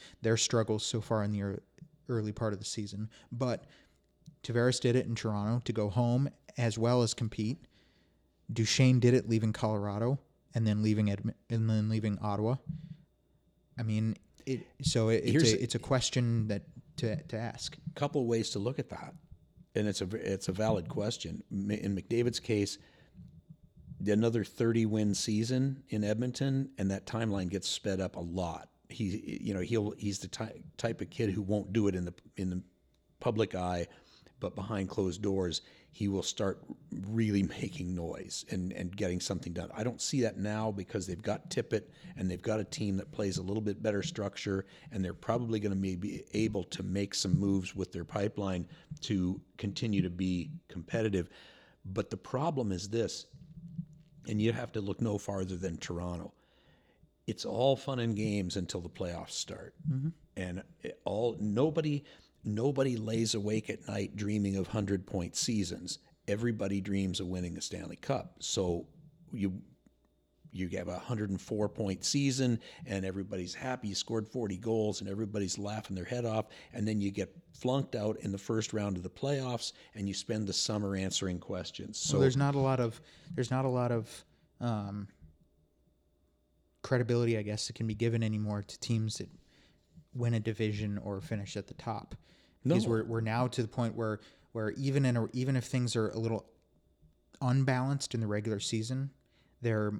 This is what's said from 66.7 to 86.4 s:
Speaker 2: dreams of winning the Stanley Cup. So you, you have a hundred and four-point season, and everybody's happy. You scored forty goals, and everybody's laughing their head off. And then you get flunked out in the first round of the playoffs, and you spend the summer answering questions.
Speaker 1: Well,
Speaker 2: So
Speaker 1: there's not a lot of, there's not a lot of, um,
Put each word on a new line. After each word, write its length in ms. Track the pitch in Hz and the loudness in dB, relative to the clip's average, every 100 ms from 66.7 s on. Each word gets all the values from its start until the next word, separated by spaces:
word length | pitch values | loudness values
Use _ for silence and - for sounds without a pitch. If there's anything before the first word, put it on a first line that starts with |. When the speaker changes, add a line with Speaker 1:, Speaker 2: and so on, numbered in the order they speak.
| 98 | -2
Speaker 2:
dreams 380 | 98 98 95 87 | 0 0 2 0
of 60 | 90 | -2
winning 260 | 92 87 | -2 -4
the 80 | 85 | -4
Stanley 340 | - 90 85 - | -6 -8 -8 -8
Cup. 400 | - 135 - - | -4 -4 -4 -10
So 460 | - - 90 85 - - - - - | -4 0 0 0 -4 -16 -20 -20 -10
you, 220 | 113 98 95 - - _ _ _ _ _ _ - | -2 -2 -2 -10 -20 _ _ _ _ _ _ -12
you 160 | 92 90 95 | -6 -4 -4
have 120 | 87 | -4
a 100 | 90 | -6
hundred 320 | - 113 104 | -4 -4 -2
and 100 | 95 | -4
four-point 640 | - 107 104 - 101 92 | -2 0 0 0 -2 -2
season, 560 | - 143 139 131 127 113 - - | 0 2 2 2 2 2 -2 -16
and 220 | 143 98 95 | -6 -4 -2
everybody's 480 | 95 98 95 90 | -4 -4 -4 -6
happy. 340 | - 131 127 104 | -6 -6 -4 -4
You 60 | |
scored 340 | 92 - 113 104 | -4 -2 -2 -2
forty 300 | 127 107 95 | -2 -2 -2
goals, 420 | 110 113 107 95 | 0 2 2 0
and 80 | 98 | -4
everybody's 480 | 98 107 104 95 - | -4 -2 0 -2 -2
laughing 380 | 101 107 - 95 | -4 -6 -6 -6
their 80 | |
head 220 | 90 123 117 | -4 -2 0
off. 220 | 110 - - - | 0 -2 -8 -12
And 120 | - 107 | -2 0
then 140 | 107 | 2
you 100 | 101 | 0
get 240 | 98 - - - | 0 -4 -8 -20
flunked 400 | - 127 135 131 110 | -4 0 2 0 -2
out 220 | 107 - | -2 -2
in 120 | 104 | -4
the 60 | 98 | -4
first 360 | - 110 - | -2 -2 0
round 240 | 107 101 90 | -2 -2 -2
of 40 | |
the 60 | 92 | -6
playoffs, 640 | - 139 139 127 120 - - - | -4 -2 -2 -2 -4 -6 -12 -14
and 120 | 110 101 | -6 -4
you 60 | |
spend 340 | 95 - 110 98 | -4 -2 -2 0
the 60 | |
summer 420 | - - 107 101 | -2 0 0 0
answering 440 | 95 95 - 95 90 | 0 -2 0 0 -2
questions. 640 | - 95 - - 101 - - | -4 -6 -6 -10 -10 -6 2
Speaker 1:
Well, 120 | 139 | 6
Speaker 2:
So 20 | |
Speaker 1:
there's 160 | 135 131 | 6 6
not 180 | 139 | 2
a 40 | 139 | 4
lot 200 | 135 127 | 2 2
of, 200 | 117 - - - - | 0 -2 -14 -20 -6
there's 160 | - 120 | -4 0
not 140 | 131 | 0
a 40 | 135 | 2
lot 240 | 123 120 | 2 2
of, 320 | 117 110 - - _ _ - | 0 -2 -10 -20 _ _ -6
um, 480 | 120 107 101 101 104 - - - _ _ _ _ _ _ _ _ _ _ | -2 -2 -4 -6 -10 -14 -20 -20 _ _ _ _ _ _ _ _ _ _